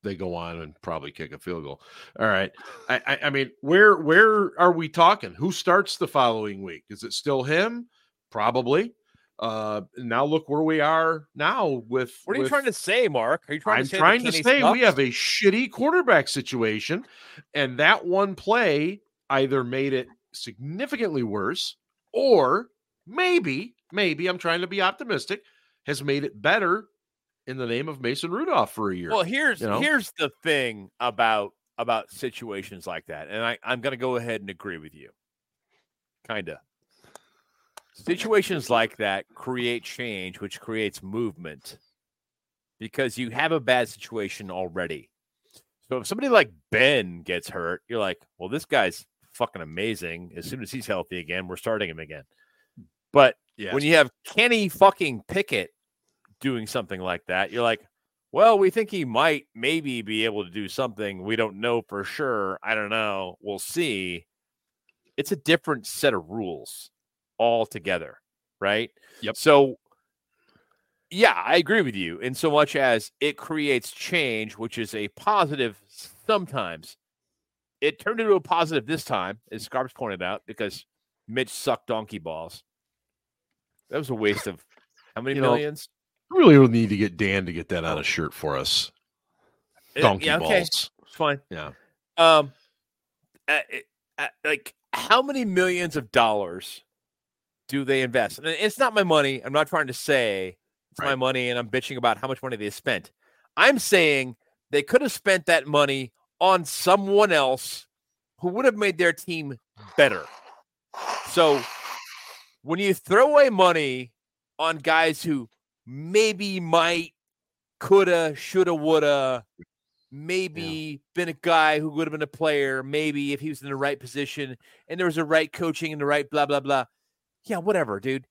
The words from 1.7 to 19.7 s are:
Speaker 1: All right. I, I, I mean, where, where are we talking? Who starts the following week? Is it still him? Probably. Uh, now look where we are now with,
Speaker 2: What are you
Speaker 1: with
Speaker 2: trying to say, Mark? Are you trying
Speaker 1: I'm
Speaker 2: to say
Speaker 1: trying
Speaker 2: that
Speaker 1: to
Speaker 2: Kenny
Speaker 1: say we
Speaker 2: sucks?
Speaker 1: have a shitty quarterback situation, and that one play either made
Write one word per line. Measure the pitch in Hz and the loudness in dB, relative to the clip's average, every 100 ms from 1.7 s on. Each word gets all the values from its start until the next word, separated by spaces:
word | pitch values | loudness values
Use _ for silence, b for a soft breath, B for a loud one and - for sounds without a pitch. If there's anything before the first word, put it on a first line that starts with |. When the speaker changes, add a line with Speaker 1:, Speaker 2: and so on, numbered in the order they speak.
| 67 B B B - | -16 B B B -2
Speaker 1:
All | 113 | 2
right. | 95 98 - B B - | 2 0 -6 B B -4
I, | 127 - | -2 0
I, | 135 147 | -2 -2
I | |
mean, | 139 131 _ | -2 -4 _
where, | 139 180 214 180 | 2 8 8 6
where | 156 170 220 214 190 - | 4 6 6 4 0 4
are | 175 | 4
we | 165 160 | 4 -2
talking? | 170 170 208 101 85 | 4 4 4 -4 -6
Who | 165 | -6
starts | - - 185 - - | -2 2 2 2 -6
the | - | -2
following | 143 123 110 107 98 | 2 2 0 -6 -8
week? | 95 82 _ | -12 -14 _
Is | 104 | -16
it | 117 | -10
still | - 147 135 | -6 -2 -2
him? | 127 160 214 240 240 _ _ _ _ | 0 0 0 -4 -14 _ _ _ _
Probably. | 107 107 123 123 151 233 _ _ _ _ - | -2 0 0 2 0 0 _ _ _ _ -8
Uh, | 113 110 107 104 92 - | -6 -4 -4 -6 -8 -12
now | 123 117 143 | -4 0 2
look | 160 156 | 0 -2
where | 147 | -2
we | 156 160 | 0 2
are | 147 160 160 160 147 - | 2 2 2 -2 -8 -2
now | 151 254 185 131 113 | -2 0 -2 -2 -2
with, | 127 123 - - | -4 -4 -8 -6
Speaker 2:
What | |
are | 247 | -2
you | |
Speaker 1:
with | 262 | 0
Speaker 2:
trying | 285 269 | 0 -2
to | |
say, | - - 233 226 | -4 -2 0 2
Mark? | 135 113 160 - | 0 0 -2 -4
Are | |
you | 151 | -6
trying | 214 214 | 0 0
Speaker 1:
I'm | 135 | 0
Speaker 2:
to | |
say | 190 | 4
Speaker 1:
trying | 170 233 | 4 4
Speaker 2:
that | 240 | 0
Speaker 1:
to | 165 | 0
Speaker 2:
Kenny | |
Speaker 1:
say | 190 285 - | 2 4 4
we | 247 | 4
Speaker 2:
sucks? | 233 | 4
Speaker 1:
have | 135 | 4
a | 131 | 0
shitty | 120 - - 196 214 254 | -2 -4 2 2 2 -2
quarterback | - 277 359 269 175 131 | -2 0 2 4 4 4
situation, | 143 127 127 110 107 - 175 - B B B _ | -6 -6 -2 -2 -2 -4 -8 -8 B B B _
and | 147 135 127 | -4 -4 2
that | 156 208 180 | 4 4 2
one | 185 202 185 | 0 0 -4
play | - 226 214 147 160 202 _ _ _ | 0 2 4 2 -2 -6 _ _ _
either | 135 135 135 | 0 2 0
made | 120 | -2